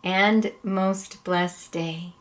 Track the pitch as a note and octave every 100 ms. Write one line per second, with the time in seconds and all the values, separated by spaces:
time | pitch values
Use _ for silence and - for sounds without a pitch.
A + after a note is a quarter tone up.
0 | F#3 F#3 G3+ A3 G#3+ - G3+ F#3+ F#3+ F#3+
1 | - - - F3+ F3+ - - E3+ E3 D#3+
2 | F3 -